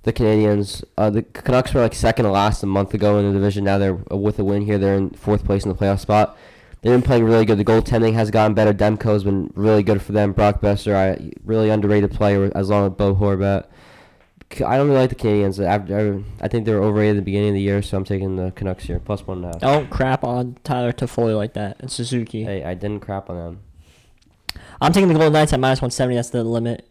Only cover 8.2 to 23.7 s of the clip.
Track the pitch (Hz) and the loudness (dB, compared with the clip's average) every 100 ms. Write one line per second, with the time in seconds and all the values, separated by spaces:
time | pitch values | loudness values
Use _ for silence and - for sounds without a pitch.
8.2 | 107 110 110 104 107 101 104 107 110 107 | 0 2 2 4 2 2 0 0 0 0
9.2 | 98 98 87 - 107 107 98 101 - 104 | 0 -2 -4 -2 4 4 4 0 0 0
10.2 | 101 98 104 98 104 101 - 98 95 90 | 0 2 2 2 0 0 0 0 0 -2
11.2 | - - - 110 107 110 101 104 101 - | -8 -14 -4 0 2 2 2 2 2 0
12.2 | 104 101 98 - 98 104 101 92 101 98 | 2 2 0 0 0 2 0 0 0 2
13.2 | 101 98 98 98 - - - - - _ | 0 0 0 -2 -4 -20 -20 -20 -20 _
14.2 | _ _ _ - - 127 147 135 127 - | _ _ _ -6 0 2 4 4 2 0
15.2 | 113 104 101 95 92 104 92 101 107 98 | 0 2 0 0 0 0 -2 -2 -2 -2
16.2 | 104 - - 117 107 104 104 104 104 104 | -8 -10 -4 -4 0 0 2 2 2 2
17.2 | 92 98 104 101 98 101 104 98 95 98 | 0 -2 0 0 0 -2 -2 -6 -4 -4
18.2 | 95 95 92 - 98 90 - 85 - 101 | -4 -4 -6 -6 -6 -6 -6 -8 -6 -8
19.2 | - 92 87 82 131 147 139 - 131 131 | -6 -10 -8 -4 0 0 -2 -4 -2 -2
20.2 | 127 123 127 127 - 127 120 - 127 - | -2 -4 -6 -10 -6 -2 -2 -4 -6 -2
21.2 | 117 107 104 - 101 - 127 - 120 123 | 0 0 -4 -6 -10 -10 -14 -10 -4 -4
22.2 | 113 110 107 98 78 92 104 104 - 98 | -4 -8 -6 -6 -6 -6 -6 -8 -8 -10
23.2 | - 87 85 90 - | -8 -12 -12 -14 -20